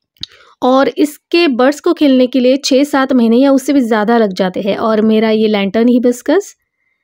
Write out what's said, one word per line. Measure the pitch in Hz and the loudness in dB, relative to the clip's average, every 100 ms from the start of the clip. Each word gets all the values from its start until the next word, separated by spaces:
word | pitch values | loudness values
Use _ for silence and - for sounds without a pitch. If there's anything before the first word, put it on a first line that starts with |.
| _ _ - - _ _ | _ _ -20 -20 _ _
और | 254 262 277 - | 0 2 0 -2
इसके | 294 - _ 339 339 | -4 -6 _ 0 0
बर्ड्स | 233 254 294 | 2 0 0
को | 370 | -2
खेलने | 320 294 254 254 | 0 2 2 2
के | 262 | 0
लिए | 247 277 | 0 0
छः | - 262 | 0 0
सात | 285 269 269 | 0 -2 0
महीने | 262 226 233 | 0 2 2
या | 277 | 2
उससे | 269 285 | 2 0
भी | 285 | -2
ज़्यादा | 226 220 208 233 | 0 0 0 0
लग | 214 | 0
जाते | 185 185 - | -2 -4 -4
हैं। | 196 202 | -6 -4
और | 226 220 | -2 0
मेरा | 220 220 220 | 0 0 0
ये | 220 220 | 0 0
लैंटर्न | 208 196 220 240 | -2 -2 0 2
हिबिस्कस, | 247 247 240 - 349 - - _ _ _ _ | 2 0 -2 -2 -2 -4 -12 _ _ _ _